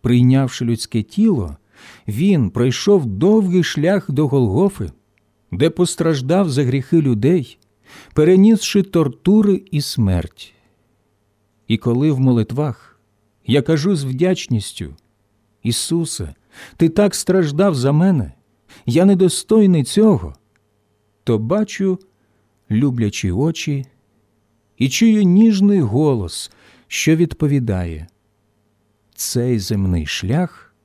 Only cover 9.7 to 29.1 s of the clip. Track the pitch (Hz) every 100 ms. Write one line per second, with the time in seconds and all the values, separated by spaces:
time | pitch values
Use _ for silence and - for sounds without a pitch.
9.7 | 147 139 - 104 92 78 _ - _ _
10.7 | _ _ _ _ _ _ _ _ _ _
11.7 | 110 123 120 151 139 131 120 110 120 147
12.7 | 123 _ _ _ _ _ _ - 123 127
13.7 | 160 160 185 135 127 180 185 - 117 101
14.7 | - 76 71 _ _ _ _ _ _ -
15.7 | 117 - 165 160 - 85 71 _ - -
16.7 | - 165 160 202 - - 185 160 143 196
17.7 | 151 127 147 185 170 87 - _ _ _
18.7 | - - 123 190 190 185 - - 220 202
19.7 | 175 131 - 220 156 82 67 _ _ _
20.7 | _ _ _ _ _ - 113 110 196 208
21.7 | - 190 185 _ _ _ _ _ _ _
22.7 | 107 139 123 104 - 98 90 151 160 -
23.7 | 139 135 _ _ _ _ _ _ _ _
24.7 | _ 131 - 226 214 190 180 226 202 202
25.7 | 202 131 113 151 127 87 - - _ _
26.7 | _ _ - - 160 165 - 151 139 117
27.7 | 92 87 78 82 _ _ _ _ _ _
28.7 | _ _ _ _